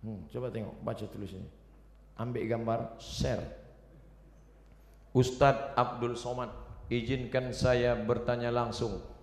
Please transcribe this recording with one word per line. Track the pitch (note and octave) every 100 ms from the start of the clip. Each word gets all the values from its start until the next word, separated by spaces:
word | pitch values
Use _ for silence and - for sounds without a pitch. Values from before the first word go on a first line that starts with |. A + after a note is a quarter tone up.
Hmm, | A2 G#2 F2
coba | B2+ B2
tengok, | A2+ G#2 -
baca | - A2 G#2+
tulisannya. | - G2 F#2 - - - - - - - -
Ambil | A#2+ A#2+ A2
gambar, | A#2 A2+ A2+ - -
share. | - - C3+ A2 - - - - - - - - - - - - - - - - -
"Ustadz | B2 B2 - C#3 C3+ - -
Abdul | B2 A#2+ A#2+ A#2
Somad, | A#2+ B2 A#2+ - - - -
izinkan | A#2+ A2+ C3 B2 C3 B2+
saya | A2+ B2+ B2 B2 A#2
bertanya | G#2+ A#2+ - A#2+ A#2+
langsung. | A#2+ A#2 G#2+ A#2 G2+ - -